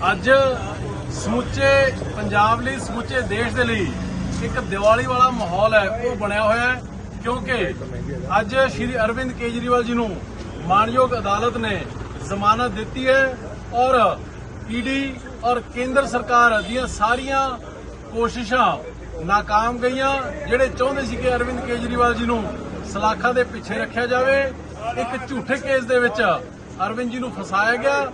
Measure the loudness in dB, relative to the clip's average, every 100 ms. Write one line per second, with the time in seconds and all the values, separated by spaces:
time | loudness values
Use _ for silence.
0 | 0 0 6 6 6 0 -4 -6 -6 -6
1 | -6 -6 -2 -2 -2 2 6 6 4 2
2 | -6 -4 0 4 4 4 0 -4 -6 -6
3 | -4 -2 -2 -2 0 0 0 2 0 -2
4 | -4 -4 -4 -4 -2 -4 -4 2 4 4
5 | 4 4 4 4 -2 2 2 2 0 -2
6 | -2 -2 -2 0 2 2 0 -2 -6 -12
7 | -12 -8 -4 -4 -2 -2 -2 -6 -8 -8
8 | -8 -8 0 0 2 2 2 2 -4 0
9 | 0 0 -4 -4 -4 -4 2 2 2 0
10 | -2 -4 -10 -12 -10 -8 0 2 4 4
11 | 2 2 0 0 0 -2 -2 -4 -6 -10
12 | -10 -10 -6 0 2 4 2 -2 -6 -2
13 | 4 4 4 0 -10 -12 -4 2 4 6
14 | 4 2 -8 -14 -14 -12 -6 -4 -2 -2
15 | -2 -8 -12 -4 0 0 -2 -6 0 2
16 | 2 -2 4 6 6 4 0 -4 -4 0
17 | 2 2 0 0 0 -2 -10 -14 -14 -14
18 | -8 -2 -2 -2 -2 4 4 2 -6 -12
19 | -12 -10 0 0 4 2 2 0 0 2
20 | 2 0 -2 -6 0 2 2 2 0 0
21 | -4 -2 0 0 0 -4 -4 -4 -2 2
22 | 2 2 0 -2 -2 -6 -8 -10 -8 -2
23 | 0 2 2 2 0 -4 -6 -6 -4 -2
24 | 0 2 4 4 2 -4 -12 -10 -6 -4
25 | -4 -4 -6 -6 -2 -2 2 0 2 2
26 | 4 2 2 2 -2 -14 -16 -4 -4 -2
27 | -4 -4 -6 -8 -4 0 2 2 2 2
28 | -2